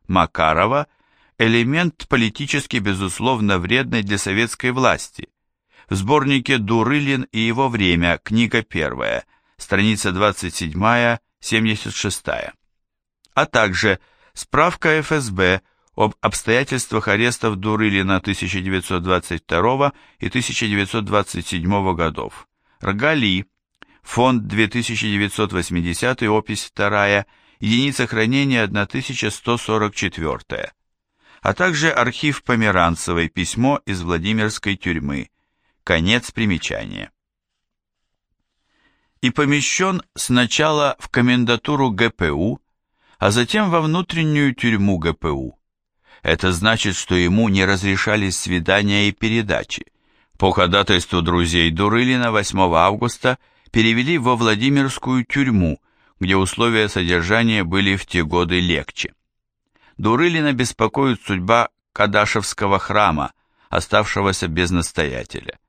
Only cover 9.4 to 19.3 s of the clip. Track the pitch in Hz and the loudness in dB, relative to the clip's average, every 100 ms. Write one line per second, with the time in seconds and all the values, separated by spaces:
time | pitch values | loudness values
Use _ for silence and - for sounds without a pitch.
9.4 | _ - - 98 104 107 104 92 104 98 | _ -20 -4 0 2 0 -2 0 0 0
10.4 | 90 - 85 80 107 120 120 117 _ _ | -6 -6 -6 -2 0 2 2 -2 _ _
11.4 | - 110 110 107 - - 104 - - - | -4 0 0 -2 -6 -6 -6 -6 -6 -6
12.4 | - - _ _ _ _ _ _ _ - | -8 -14 _ _ _ _ _ _ _ -2
13.4 | 151 120 107 90 107 95 _ _ _ - | 0 2 0 2 2 0 _ _ _ -18
14.4 | - 135 160 165 165 156 143 156 123 95 | -4 0 0 2 0 0 0 -2 -2 0
15.4 | 92 92 - _ _ - 107 - 110 - | 2 2 -2 _ _ -2 -2 0 -4 -2
16.4 | - 117 139 131 - 113 107 101 120 120 | 0 0 0 -4 -2 -2 0 2 0 0
17.4 | 113 101 104 107 110 98 95 95 - 98 | -2 -2 -2 0 2 2 0 0 -2 -4
18.4 | 95 95 92 95 - 92 87 92 - | -4 -4 -2 -4 -2 -4 0 0 -2